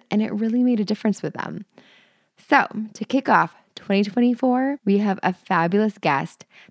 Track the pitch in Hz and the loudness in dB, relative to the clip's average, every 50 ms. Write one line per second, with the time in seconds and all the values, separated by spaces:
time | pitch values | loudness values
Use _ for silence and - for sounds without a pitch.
0 | - - - 214 220 - - 208 226 226 226 247 247 247 247 214 208 175 208 - | -8 -4 -2 -2 -2 -2 -2 -4 -2 -2 0 2 2 2 2 0 0 -2 -2 -2
1 | - 220 196 - - 151 - - - - 160 - - _ _ - - _ _ _ | -2 -2 -2 -2 -6 -8 -8 -8 -10 -10 -10 -12 -14 _ _ -20 -20 _ _ _
2 | _ _ _ _ _ _ _ _ - - 302 269 - - - 214 220 220 - - | _ _ _ _ _ _ _ _ -2 0 2 2 2 0 -4 -8 -10 -8 -10 -10
3 | 208 - - 269 262 277 220 165 165 170 - _ _ _ - - - - 196 196 | -6 -2 -2 -2 2 2 4 4 2 0 -4 _ _ _ -20 -10 -4 0 0 2
4 | 202 202 - 247 240 247 240 - - 254 247 254 262 269 285 - - 202 196 202 | 0 0 0 0 0 0 0 0 0 0 0 0 0 -2 -4 -2 0 0 2 2
5 | 208 208 190 - - 185 180 - - - 190 170 165 175 190 202 214 220 - - | 2 0 -2 -2 -2 -4 -4 -4 -4 -2 0 2 2 2 2 2 2 0 -2 -2
6 | - 160 139 139 170 - - - - _ _ - - - | 0 0 0 0 -2 -6 -10 -18 -20 _ _ -20 -20 -10